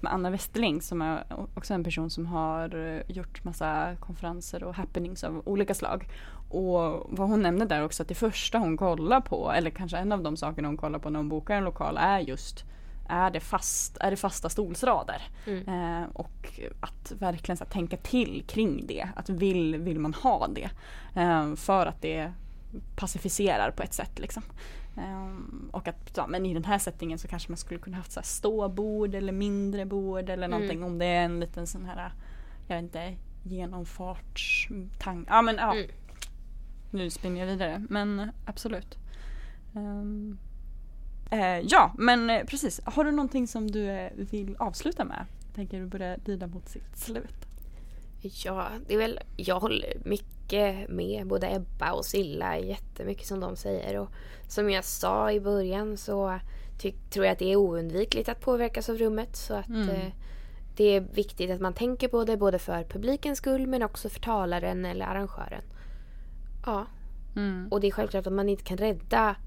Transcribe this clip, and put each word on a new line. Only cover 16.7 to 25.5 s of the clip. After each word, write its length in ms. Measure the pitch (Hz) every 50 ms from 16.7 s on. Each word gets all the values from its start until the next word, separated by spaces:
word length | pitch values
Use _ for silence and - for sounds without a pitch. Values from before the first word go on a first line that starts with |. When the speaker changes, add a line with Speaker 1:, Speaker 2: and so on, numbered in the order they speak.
| - -
Speaker 1:
att 320 | - - - - - - - 202
verkligen 380 | 202 185 170 165 - - 175
så 80 | 165 -
här 60 | -
tänka 260 | - 196 170 170 -
till 480 | - - - - 254 233 - - - -
kring 400 | - - 214 220 196 139 - -
det, 220 | - - - - 180 -
att 120 | - - -
vill, 480 | 190 165 190 196 185 180 165 156 160
vill 220 | 151 165 185 160 156
man 160 | 151 151 151
ha 340 | - - 262 220 - - -
det? 220 | - - - 180 - - - - - - - - -
Eh, 400 | 190 175 175 170 160 151 151 151
för 320 | 147 - - 196 190 175
att 160 | 160 156 - -
det 300 | 156 160 160 156 170 180 - - - - - - - - - - - -
pacificerar 720 | - 202 180 - 170 - 190 - - 202 - 147 107 101 113
på 120 | - - -
ett 100 | 175 -
sätt, 240 | - - - - -
liksom. 240 | - - - 220 214 - - - - - - - - - -
Ehm, 720 | - 185 190 190 190 190 190 185 185 - -